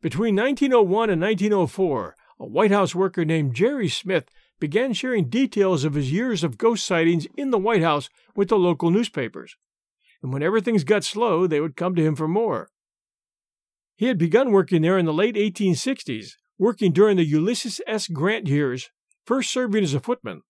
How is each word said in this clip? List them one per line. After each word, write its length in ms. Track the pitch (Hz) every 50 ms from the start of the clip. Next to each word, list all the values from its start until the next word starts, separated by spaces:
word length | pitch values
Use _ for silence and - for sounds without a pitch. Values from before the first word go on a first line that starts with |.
Between 340 | - 165 127 147 220 233 202
nineteen 380 | 190 220 269 285 - 285 277 262
oh 80 | 240
one 280 | 214 180 185 214 226 220
and 120 | 190 160
nineteen 320 | 165 208 220 180 202 214 208
oh 140 | 196 175 147
four, 480 | - - 190 175 143 120 95 80 - _ _ _ _ _
a 60 | -
White 260 | 131 - - 220 208
House 240 | 196 202 190 - -
worker 280 | 175 190 190 180 - 170
named 300 | 151 165 160 151 139 120
Jerry 340 | 117 185 247 294 277 220 156
Smith 400 | - - - 180 185 165 - _ _ - _ _ _ _
began 340 | - 151 143 214 247 269 226
sharing 360 | - - 262 247 220 170 127
details 540 | 120 233 269 262 - 208 196 190 180 156 127
of 100 | 156 139
his 180 | 147 139 127
years 320 | 147 190 240 254 226 180 170
of 140 | 160 120 -
ghost 280 | - 226 233 208 -
sightings 420 | - 190 165 165 170 175 170 151 - _
in 160 | - 285 269
the 80 | 247 208
White 240 | 185 214 233 196 160
House 260 | 170 151 147 - - _ _ _ _ _
with 140 | - 202 196
the 80 | 226 202
local 320 | 180 175 170 135 - 170
newspapers. 680 | 170 214 240 - _ 156 127 113 - 80 67 - - _ _ _ _ _ _ _ _ _ _ _ _ _ -
And 100 | 131 131
whenever 260 | 139 147 170 208 226
things 240 | 190 240 226 202 143
got 200 | 135 214 208 190
slow, 420 | - - 208 233 233 180 165 185
they 140 | 180 160 147
would 160 | 151 165 135
come 200 | - 175 185 185
to 80 | 170 156
him 120 | 156 156
for 120 | 131 156 156
more. 440 | 170 208 233 220 156 107 80 _ _ _ _ _ _ _ _ _ _ _ _ _ _ _ _ _ _ _ _ _ _ _ _ _ _
He 100 | _ 208
had 120 | 254 254 175
begun 340 | 165 170 151 233 269 254
working 300 | 208 196 180 - 185 165
there 160 | 156 165 190 190
in 80 | 175
the 80 | 160 151
late 240 | 160 196 233 233 208
eighteen 380 | 208 214 175 - 208 190 170
sixties, 600 | 135 - 254 269 - - - 127 110 101 127 - _ _ _ _ _
working 360 | 180 226 233 - 214 185 156
during 240 | 175 208 214 202 185
the 80 | 170
Ulysses 540 | 151 147 156 156 202 240 - - 240 190 - -
S. 220 | - 220 214 - -
Grant 400 | 175 135 151 196 214 226 226 156
years, 420 | 139 147 147 127 123 131 - - _ _ _ _ _ _ _
first 280 | - 240 269 254 -
serving 320 | - 254 254 233 196 220 202
as 100 | 175 135
a 60 | -
footman 420 | - - 247 - _ 107 90 78 _ _